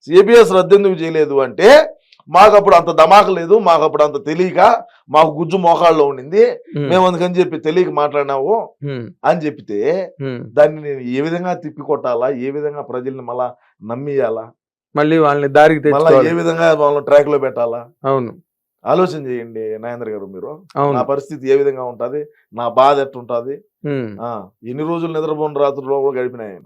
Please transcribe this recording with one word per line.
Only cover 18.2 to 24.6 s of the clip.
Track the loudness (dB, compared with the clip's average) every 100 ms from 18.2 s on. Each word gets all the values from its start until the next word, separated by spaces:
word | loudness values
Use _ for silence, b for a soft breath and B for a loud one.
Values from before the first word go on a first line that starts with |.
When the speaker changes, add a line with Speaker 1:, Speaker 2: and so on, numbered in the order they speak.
| -4 -12 _ _ _ _ -2
Speaker 1:
ఆలోచన | 0 0 -4 -10
చేయండి | -10 -10 -10 -10 -8
నాగేంద్ర | -10 -10 -10
గారు, | -10 -12
మీరు | -14 -14 -16 _ -4
Speaker 2:
అవును. | -2
Speaker 1:
నా | -2
పరిస్థితి | -4 -6 -8 -8 0
ఏ | 0
విధంగా | 0 -4
ఉంటది, | -10 -8 -8 -8 -12 _ _
నా | -8 -4
బాధ | 2 2 2
ఎట్టుంటది? | -2 -10 -8 -8 -6 -12 _ _
Speaker 2:
హ్మ్. | -8 -8 -8 -10
Speaker 1:
ఆ, | -10 -10 -14 _